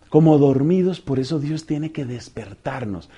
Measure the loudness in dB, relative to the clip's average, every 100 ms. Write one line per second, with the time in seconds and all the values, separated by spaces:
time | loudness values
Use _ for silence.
0 | _ 4 6 6 4 4 2 2 0 -4
1 | -4 -4 -4 -4 -4 -8 -6 -6 -6 -8
2 | -10 -12 -14 -16 -16 -12 -10 -8 -8 -10
3 | -12